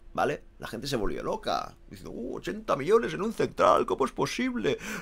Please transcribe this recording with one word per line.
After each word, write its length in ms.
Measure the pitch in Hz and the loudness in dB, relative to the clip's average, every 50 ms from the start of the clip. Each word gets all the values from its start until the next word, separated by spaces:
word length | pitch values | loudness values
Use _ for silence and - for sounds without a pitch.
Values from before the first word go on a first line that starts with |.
| - - - | -20 -8 -4
¿vale? 320 | - 87 127 143 - - - - - | -2 0 0 -2 -4 -8 -16 -16 -14
La 80 | - - | -12 -10
gente 200 | - 107 - 143 | -10 -8 -4 -4
se 80 | 139 | -2
volvió 280 | 120 101 92 73 60 57 | 0 0 0 -2 -2 -4
loca. 520 | 147 190 - - - 90 - - - - - - - | -4 -4 -4 -2 -2 -2 -2 -2 -6 -10 -16 -18 -18
Dice, 180 | - 95 - 80 | -16 -14 -14 -12
"Uh, 300 | - - 233 - - - | -10 -10 -8 -8 -8 -8
ochenta 400 | - 170 180 214 220 208 - 143 | -6 -6 -6 -4 -2 0 0 0
millones 360 | 135 156 208 226 240 214 160 | 4 4 4 4 4 2 -2
en 80 | 156 | -4
un 120 | 185 226 214 | -4 -4 -2
central, 520 | - 147 120 - - 92 90 - - - | 0 -2 -2 2 4 6 8 8 6 6
¿cómo 200 | - - - 262 | 2 2 2 0
es 80 | 240 - | 0 0
posible? 640 | - - 139 - - 240 262 247 240 202 143 - - - - - - | -2 -2 -2 0 -2 -2 -2 -2 0 0 0 0 -2 -4 -8 -8 -10